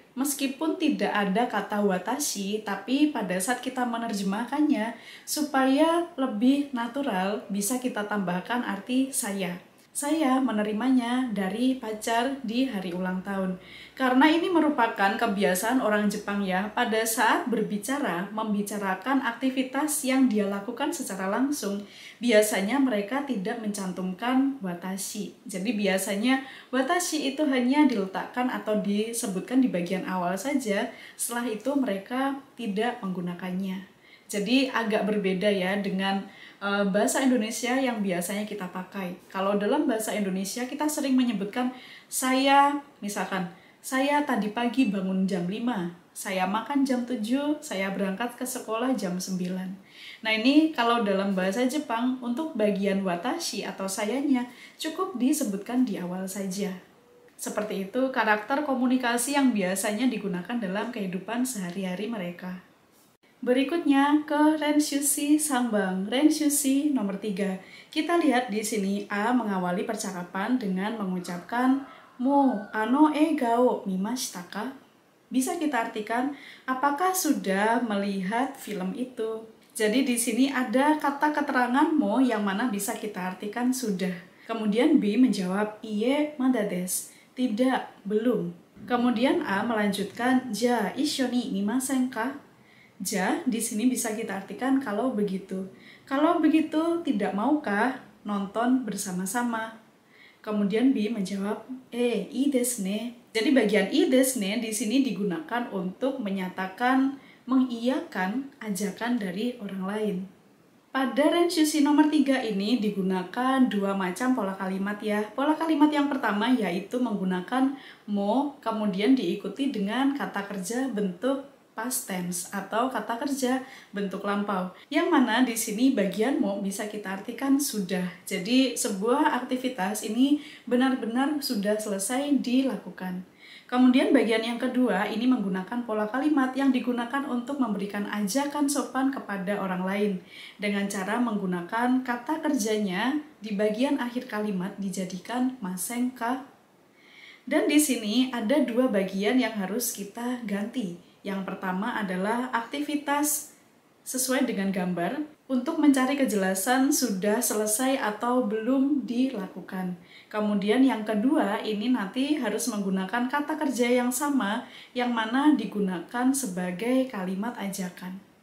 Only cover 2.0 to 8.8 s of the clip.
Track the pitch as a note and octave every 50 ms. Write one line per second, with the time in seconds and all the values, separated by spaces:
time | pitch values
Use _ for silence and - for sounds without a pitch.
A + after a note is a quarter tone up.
2 | F#3 A3 B3+ C#4+ D4 - - G3+ G3 F#3+ G#3 G#3+ G#3+ G#3 G3 G3 - - B3+ C#4+
3 | D4+ D4+ C#4+ A#3+ G3+ F3 F3+ F#3+ F#3+ - B3 B3 - C4 - B3+ B3 A#3+ A#3 A3+
4 | A3+ A3 G#3 G3 G3 G3 G3 G#3+ B3 - C4+ D4+ D4+ D#4 B3+ G#3+ G#3+ A#3 A#3+ -
5 | - - - - - - - D4+ D4 - - C4+ C4 C4 C4+ C#4+ D#4 E4 E4 E4+
6 | E4+ - - - C4+ A3+ G#3+ G3+ B3 B3+ C#4 C#4+ C#4+ - - A#3+ A#3 A#3+ - C#4
7 | C#4 C4 G3+ F#3 F#3+ G3 G#3+ - - - G3 G3+ G3 - B3+ B3+ - B3+ - G#3+
8 | G3+ G#3 G#3 G#3 F#3+ F3+ F3 F#3 F3+ - A#3+ B3 A#3+ - G3+ G3